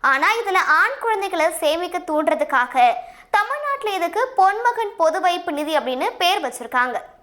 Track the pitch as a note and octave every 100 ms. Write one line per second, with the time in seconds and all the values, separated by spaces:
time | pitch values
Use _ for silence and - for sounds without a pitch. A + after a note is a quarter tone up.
0 | C#4+ C4+ E4+ A4+ G4 F#4 - D#4 G#4 C#5
1 | A4+ G#4+ G4 E4+ D#4+ D#4+ D#4 D#4+ F4 F4+
2 | E4+ D4+ D#4 D#4+ D4 C4 B3 C4+ A#3+ -
3 | - - - G#4 G#4 D5 D5 C#5 A4 F#4+
4 | E4+ F4+ B4+ - F#4+ G#4 A#4+ A4+ G#4+ G#4
5 | D#4+ D#4+ F4 F4 F4 D4 D4+ D#4 B3 B3+
6 | F#4 - F4 G4+ C#4+ - A3+ B3+ B3+ A3
7 | - -